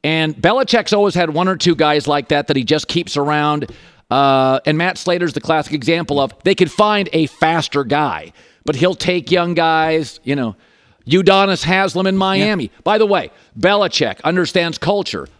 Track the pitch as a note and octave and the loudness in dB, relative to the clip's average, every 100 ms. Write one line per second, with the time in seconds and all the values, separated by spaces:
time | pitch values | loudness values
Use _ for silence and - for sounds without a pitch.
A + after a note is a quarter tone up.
0 | D3 D#3+ D#3 D3+ E3+ B3 C4 A#3 G3 G3+ | -2 -2 -2 0 0 0 0 0 0 0
1 | G3+ F3 E3 D3+ F#3 F#3 F3 D#3 D3+ D3+ | 2 2 -2 0 -2 0 0 2 2 2
2 | D3 C#3+ C3 D3 - C3+ A#2 D3+ - F3 | 0 -4 0 -2 0 -2 0 -2 0 -6
3 | E3+ C#3+ C#3+ D3+ D3 D3 C3 - - _ | -4 -4 -2 -2 0 -2 -6 -14 -20 _
4 | _ C3 C#3 C3+ C3 C3+ - D#3 F3+ - | _ 0 2 2 2 0 0 -2 -2 -4
5 | F3 F3 F3 C#3 - D#3 D3 D3+ A#2+ E3 | -4 -2 -2 -4 -2 -2 -2 -4 0 -2
6 | E3 C#3+ C3+ - F#3 G3 F3 - G#3 G#3 | 0 -2 -2 -2 -2 2 0 2 2 2
7 | F#3+ D#3+ D3+ - D#3+ E3 - C#3+ B2 D3 | 0 0 -2 0 0 0 -2 -4 0 0
8 | D3 D#2 D#2+ _ _ _ - C3+ F3+ F3+ | 0 -4 -12 _ _ _ -6 0 0 0
9 | F3+ F3+ B2 F3 F3 E3+ E3 D#3+ D#3+ D#3+ | -2 -2 0 0 2 2 2 2 2 0
10 | C3+ - B2+ C#3+ A#2+ G2 _ _ _ _ | -2 -10 -6 -4 -4 -8 _ _ _ _
11 | - E3+ F#3+ F#3+ G3 F3 D#3+ F#3 F#3+ F3+ | 0 4 6 4 4 0 0 0 0 0
12 | F#3+ F#3+ F#3+ F#3+ G#3 G3 A2 _ - G#3+ | 0 0 0 2 0 -2 -6 _ 0 2
13 | G#3+ F#3+ A2+ - _ - F3+ G#3 G3 - | 2 2 -2 -16 _ 0 2 2 0 0
14 | A#2 - D3+ F3+ E3+ F#3 E3+ D#3 - G3+ | -2 -2 -2 0 0 -2 -2 -4 -2 -2
15 | F3 F2 C2+ | -4 -8 -12